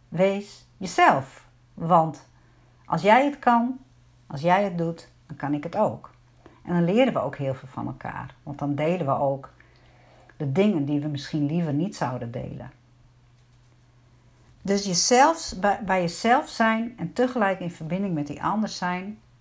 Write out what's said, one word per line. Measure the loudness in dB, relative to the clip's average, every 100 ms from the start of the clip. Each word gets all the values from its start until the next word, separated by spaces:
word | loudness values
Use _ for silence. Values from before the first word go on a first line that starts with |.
| _
wees | 2 2 2 -6 -16 -20 -12
jezelf. | -4 4 6 4 0 -12 -20 _ _
Want | -8 4 4 4 -2 -16 _ _ _ _ _
als | -4 0
jij | 6 6
het | 6 2
kan, | 2 4 2 -4 -14 _ _ _ -12
als | -2
jij | 2 2
het | 2 -2
doet, | -2 -4 -14 _ -20
dan | -8
kan | -4
ik | -4
het | -4 -2
ook." | -2 -2 -12 -20 _ _ -20 -16
En | -2
dan | 0
leren | 2 4 2
we | 2
ook | -4 -4
heel | -6
veel | -6 -10
van | -10 -10
elkaar. | -10 -10 -10 -12 -14
Want | -16 -6
dan | -4
delen | -2 -2 -2 0
we |
ook | 0 0 -2 -8 -20 _ _ _ _ _ -20 -20 -8
de | -2
dingen | 2 2 2
die | 0 0
we | -2
misschien | -6 -4 -2 0
liever | 0 0
niet | 0 -2 -2
zouden | -4 -4 -8
delen. | -8 -8 -10 -14 -18 _ _ _ _ _ _ _ _ _ _ _ _ _ _ _ _ _ -8
Dus | -2 -2
jezelf, | 0 0 4 6 6 4 -6 -2
bij, | 0 0
bij | 0 0
jezelf | 0 -2 2 2 2
zijn | 0 0 0 -4 -8
en | -6
tegelijk | 0 0 0 0 -2
in | -6
verbinding | -10 -6 -4 -2
met | -4 -4
die | -4
ander | -2 -2 -4
zijn, | -4 -4 -4 -8 -14 _ _